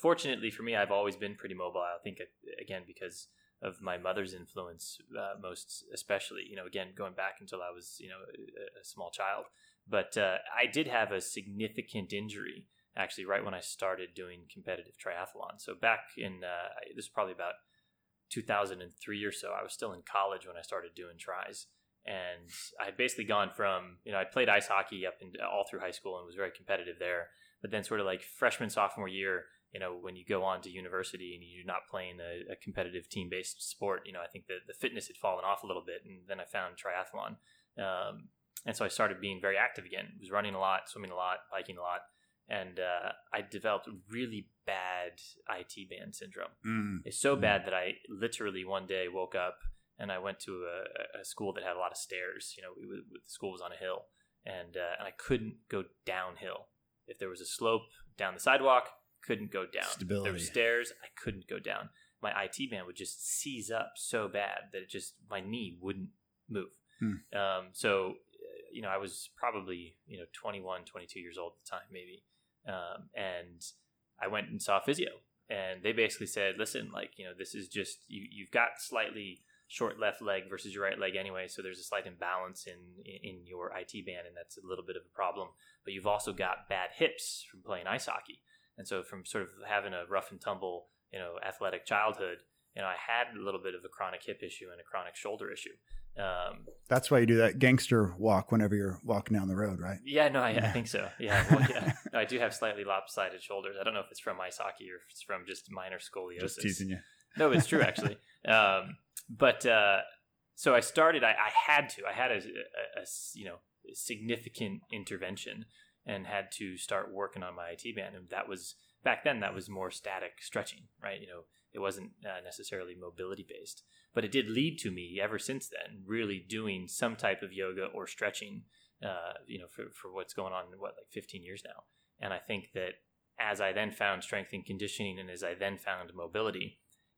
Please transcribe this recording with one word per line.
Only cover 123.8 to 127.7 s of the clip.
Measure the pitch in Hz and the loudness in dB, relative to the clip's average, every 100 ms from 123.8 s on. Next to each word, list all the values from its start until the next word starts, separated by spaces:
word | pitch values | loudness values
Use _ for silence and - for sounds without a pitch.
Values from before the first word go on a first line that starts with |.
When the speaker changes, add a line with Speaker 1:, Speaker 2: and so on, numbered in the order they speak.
| - _ _ | -18 _ _
Speaker 1:
but | - | 0
it | 107 | 2
did | 135 107 | 2 4
lead | 113 156 160 | 2 2 0
to | 107 | -4
me | 90 87 92 | -4 -6 -2
ever | 104 107 | -2 0
since | - 131 - | -4 -6 -6
then | - - 104 | -10 -10 -12
really | 95 113 107 98 90 | -4 0 0 -2 -4
doing | 110 110 95 90 | -4 -2 -2 -4
some | - 120 | 0 0
type | 110 104 98 | 2 0 0
of | 95 | -2
yoga | 95 92 | -2 -2